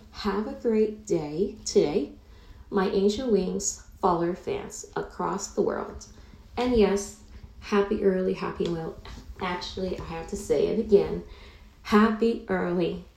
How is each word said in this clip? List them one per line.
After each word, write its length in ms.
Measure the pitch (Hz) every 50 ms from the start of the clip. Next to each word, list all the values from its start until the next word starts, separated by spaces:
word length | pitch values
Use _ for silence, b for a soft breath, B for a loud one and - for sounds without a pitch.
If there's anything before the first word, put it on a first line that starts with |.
| - -
Have 360 | - - - 202 190 208 220 269
a 60 | 285
great 520 | - - 233 220 214 220 214 214 - -
day 520 | - 180 160 147 147 151 160 208 - - - -
today, 460 | - - 208 165 147 156 226 294 - - - B B B B B B B B B B
my 200 | - 202 185 214
angel 400 | 208 196 196 208 214 247 262 247
wings 540 | 208 190 180 185 185 196 - - - - - - - -
follower 320 | - 185 170 165 170 170 180
fans 520 | - - - 135 - - - - - - - -
across 600 | 156 - - - - 180 170 180 202 - - -
the 60 | 214
world. 440 | - - - - - - - - - - B B B B B B B B B
And 200 | 226 247 254 247 226
yes, 400 | 202 185 196 202 - - - - - B B B B B B -
happy 420 | - - 208 202 202 - 220 214 202
early, 280 | 196 185 185 185 190 190
happy, 320 | 180 - - 220 - 180 170
well, 260 | 170 165 160 165 - - - - - - - - - -
actually, 580 | 190 180 180 196 - - - 202 190 180 175 -
I 40 | 165
have 220 | 170 170 165 165 -
to 100 | - -
say 300 | - - 151 139 - 170
it 120 | 180 208
again. 440 | 226 - 202 175 156 160 170 180 - B B B B B B B B B B B
Happy 640 | B - 214 208 214 226 220 - 226 233 233 - - -
early, 560 | 190 180 180 175 175 185 170 160 180 175 - - -